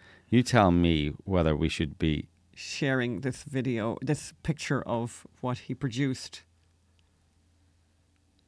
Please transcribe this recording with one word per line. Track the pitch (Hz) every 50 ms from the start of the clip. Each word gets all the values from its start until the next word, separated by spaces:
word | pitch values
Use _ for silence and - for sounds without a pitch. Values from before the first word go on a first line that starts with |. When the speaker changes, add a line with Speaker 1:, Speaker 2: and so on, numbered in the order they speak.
| - - - - _ _
Speaker 1:
You | 110 123
tell | 123 - 127 117 101 90
me | 87 87 87 85 82 78 73 73 71 - -
whether | 95 95 90 80 78 76
we | 73 80 78
should | - - 82 71 -
be | - 85 80 76 76 - - _ _ _ _ _
Speaker 2:
Sharing | - - - - - 156 139 135 131 123 120 117 87
this | 135 - - - -
video, | 151 139 131 117 123 120 113 104 117 - -
this | - 131 151 - - - - _
picture | - - 147 - - - 147 123
of | - - 117 117 117 120 - - - - _ _
what | - 127 123 - - -
he | 123
produced. | - - 127 110 127 143 135 127 - - - - - - _ _ _ _ _ _ _ _ _ _ _ _ _ _ _ _ _ _ _ _ _ _ _ _ _ _ _ _ _ _ _ _ _ _ _ _ _ _ _ _